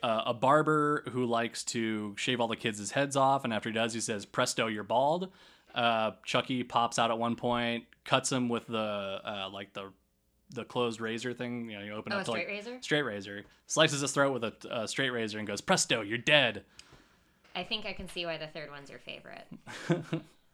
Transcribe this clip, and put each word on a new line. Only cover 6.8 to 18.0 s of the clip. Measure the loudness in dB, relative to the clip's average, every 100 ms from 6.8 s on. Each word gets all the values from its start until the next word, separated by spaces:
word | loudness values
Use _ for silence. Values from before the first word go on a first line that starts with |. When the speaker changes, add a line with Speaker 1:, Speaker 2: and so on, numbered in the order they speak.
| 2 4
Speaker 1:
out | 2
at | 2
one | 0 -2
point, | 0 0 0 -4 -8 -16 2
cuts | 2 4
him | 0 0
with | -2 -2
the, | -2
uh, | -2 -2 -4 -6 -8 -8 -8
like, | -10 -12
the, | -12 -12 -14 _ _ _ _ -14
the | -10
closed | -4 0 0 0
razor | -4 -4 -4
thing. | -6 -6 -6 -8
You | -10
know, |
you | -8
open | -8 -4
Speaker 2:
Oh, | -4
Speaker 1:
up |
Speaker 2:
a | -2
Speaker 1:
to, |
like, | -2
Speaker 2:
straight | -4 -8
razor? | -10 -10
Speaker 1:
straight | 0 0
razor. | 0 -4 -6 -10 -14 _ -2
Slices | 4 4 4
his | 0
throat | 4 4
with | 2 -2
a, | -6 -6
a | -4 -4
straight | -2 -2
razor | 0 -4 -4
and | -4
goes, | -4
"Presto, | 2 2 4 0
you're | 0 -2
dead." | 6 6 6 2 -8 -18 -20 -20 _ _ _ _ _ -10
Speaker 2:
I |
think | -6 -6 -6
I |
can | -10